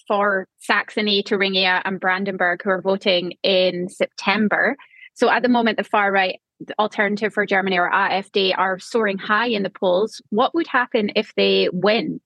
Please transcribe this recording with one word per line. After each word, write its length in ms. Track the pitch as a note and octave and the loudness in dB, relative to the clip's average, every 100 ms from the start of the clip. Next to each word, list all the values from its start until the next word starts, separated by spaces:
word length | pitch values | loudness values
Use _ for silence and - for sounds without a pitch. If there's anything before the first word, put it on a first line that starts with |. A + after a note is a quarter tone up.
| - | -4
for 400 | G#3 G#3 F#3+ F#3+ _ | 0 0 -2 -6 _
Saxony, 640 | - G#3 - - G#3 G3+ | -2 -2 -2 -4 -2 0
Thuringia 640 | G3 G3+ F#3+ F#3+ F#3 F3+ - | 0 0 0 0 0 0 -2
and 140 | F#3+ | -4
Brandenburg, 640 | F#3+ F#3 G3 F#3+ F3+ F3 | -2 -2 -4 -2 -2 -2
who 80 | G#3 | -2
are 100 | F#3 | -2
voting 520 | F#3 G3 G#3 F3+ F3 - | 0 -2 0 0 -2 -4
in 440 | F#3 F#3 F#3 F3+ F3+ | 0 2 2 0 -6
September. 880 | - - - - G3 G#3+ D#3+ G3+ C#4 - - - | -4 -6 -4 -2 0 2 2 0 -2 -10 -20 -12
So 160 | - A#3+ | 0 2
at 140 | A3+ | 2
the 60 | B3 | 2
moment, 280 | A#3+ A3+ G#3 | 2 2 0
the 60 | |
far 280 | G3+ G#3+ G3+ | 0 2 2
right, 280 | G3 F#3 - _ - | 2 0 -4 _ -18
the 140 | - - | -8 -4
Alternative 520 | G#3+ - G3+ G#3 G#3+ | -2 0 -2 0 -2
for 140 | - G3+ | -2 0
Germany 320 | G3 F#3+ F3+ | 0 2 0
or 80 | F3 | 2
A 280 | F#3+ G3 | 2 0
F 180 | F#3 G3 | -2 -2
D, 200 | G#3 F#3+ | 0 0
are 260 | - F#3 F#3 | 0 0 -2
soaring 400 | - A#3+ G#3+ G3 | -4 -2 0 -2
high 280 | - G#3 A#3+ | -2 0 0
in 140 | G#3+ | -2
the 80 | F#3+ | -4
polls. 520 | - F#3+ F3+ A3 - - | -2 0 2 0 -6 -4
What 240 | G#3 B3+ E4 | 0 0 0
would 100 | E4 | 0
happen 460 | B3+ B3 A#3 G#3 - | 0 0 0 0 -2
if 200 | G#3+ - | -2 0
they 340 | G3 F#3+ F#3+ | 2 2 0
win 480 | F3+ G3 A3 - - | 0 2 2 -2 -6